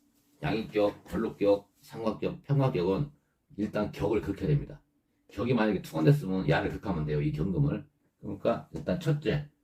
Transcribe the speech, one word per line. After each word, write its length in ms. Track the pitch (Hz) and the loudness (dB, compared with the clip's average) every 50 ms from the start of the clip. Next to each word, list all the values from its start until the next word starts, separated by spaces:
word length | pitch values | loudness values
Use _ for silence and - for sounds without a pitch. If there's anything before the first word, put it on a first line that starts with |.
| _ _ _ _ _ _ _ _ | _ _ _ _ _ _ _ _
양인격, 600 | 73 76 98 113 107 - - 104 101 101 - - - | -4 -2 -2 -2 -4 -2 2 2 2 2 0 -4 -10
걸록격, 680 | - 92 - 113 104 - - 98 101 101 101 - _ _ _ | -6 -4 -2 -2 -4 -2 2 4 4 4 4 0 _ _ _
상관격, 640 | - - - 113 113 110 101 - 95 90 87 - - | -20 -16 -10 -4 -4 -4 -2 -2 -4 -6 -6 -6 -4
편관격은 680 | - 143 139 135 - - 90 87 92 95 - 73 - - _ _ _ _ _ _ _ - | 0 2 2 4 2 2 2 2 2 2 0 -2 -4 -8 _ _ _ _ _ _ _ -6
일단 340 | 95 107 107 - 104 104 - | -6 -6 -2 -2 -2 -4 -4
격을 300 | - - - 104 110 - | -4 -4 -2 0 0 0
극해야 260 | - - - - - | 0 -2 -4 -2 0
됩니다. 340 | 151 147 143 - - - - _ _ _ _ _ _ _ _ _ _ - | 2 2 2 0 -4 -10 -18 _ _ _ _ _ _ _ _ _ _ -6
격이 200 | - 117 120 131 | -4 0 2 2
만약에 280 | - 107 107 101 87 | 4 4 2 2 0
투관됐으면 680 | - - - 80 78 73 - - 92 92 92 92 87 | -4 -6 -2 4 6 6 6 6 2 0 -2 0 2
야를 240 | 76 - - - 90 | 2 2 2 2 -2
극하면 340 | - - - 104 90 78 76 | -4 -6 -4 -4 -2 -2 -2
돼요, 160 | 76 76 73 | -2 0 0
이 100 | 73 76 | 0 0
경금을. 560 | - - 90 196 175 151 139 123 107 107 - - _ _ _ _ _ _ | -2 -2 -2 0 2 2 2 2 0 -2 -6 -10 _ _ _ _ _ _
그러니까 480 | - 107 98 - - 113 113 - - - - | -12 -10 -8 -4 -2 -2 -2 -2 -6 -10 -12
일단 260 | - - - 92 87 | -6 -4 -2 -4 -2
첫째, 500 | - 147 147 147 - 107 - - - - _ _ | 0 0 -2 0 0 0 -2 -2 -2 -6 _ _